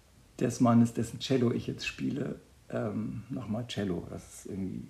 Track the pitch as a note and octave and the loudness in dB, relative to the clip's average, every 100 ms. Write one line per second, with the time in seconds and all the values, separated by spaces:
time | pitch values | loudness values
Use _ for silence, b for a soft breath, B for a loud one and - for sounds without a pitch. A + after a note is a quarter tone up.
0 | _ - - - B2+ A#2 A#2+ A#2 A#2 - | _ -20 -16 -2 -2 4 8 8 6 4
1 | A2+ - - C3 A#2+ A#2 - - - - | -4 -4 0 4 4 2 -4 -6 -6 -4
2 | C3+ C3+ - - - - - A#2+ A2+ G#2+ | -4 -2 -4 -8 -14 -20 -6 -4 -2 -2
3 | G#2+ A2+ - C3+ G#2+ A2 A#2+ - G2+ F2 | -4 -6 -8 -8 -4 -4 -4 -4 -2 -2
4 | - - - - - F#2+ F#2 A#1+ | -6 -12 -12 -16 -8 -6 -4 -6